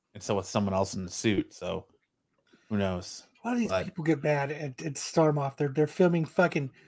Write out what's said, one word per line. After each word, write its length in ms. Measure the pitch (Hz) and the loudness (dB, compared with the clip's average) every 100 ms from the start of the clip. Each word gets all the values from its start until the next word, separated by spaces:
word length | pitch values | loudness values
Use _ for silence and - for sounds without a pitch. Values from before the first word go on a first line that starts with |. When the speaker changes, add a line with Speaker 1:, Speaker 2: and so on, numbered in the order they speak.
| _ | _
Speaker 1:
and 80 | 107 | -10
so 140 | - 104 | -4 -2
was 120 | 90 | 0
someone 240 | 113 101 | 0 2
else 200 | 95 98 | 0 0
in 120 | 101 90 | -4 -8
the 60 | |
suit, 420 | - 113 98 101 | -2 0 2 0
so 320 | - 90 87 - _ _ _ _ _ _ _ - | -6 -8 -8 -10 _ _ _ _ _ _ _ -4
who 80 | 104 | 0
knows? 460 | 98 90 87 - - _ | 0 -2 -6 -12 -16 _
Speaker 2:
Why 100 | 233 | -4
do 60 | 240 | -2
these 100 | 208 | 0
Speaker 1:
But 160 | - - | -2 -4
Speaker 2:
people 180 | - | -4
get 180 | 156 147 | 0 0
mad 280 | 151 147 139 | 2 0 -2
and, 240 | 147 147 127 | -4 -8 -8
and 140 | 160 135 | -8 -6
storm 400 | - - 156 147 | -2 2 4 4
off? 160 | 139 - | 0 -2
They're, 140 | 147 | 0
they're 180 | 135 151 | 2 2
filming 380 | - 180 170 156 | 4 4 4 0
fucking 440 | - 175 160 135 - | 2 2 2 -4 -8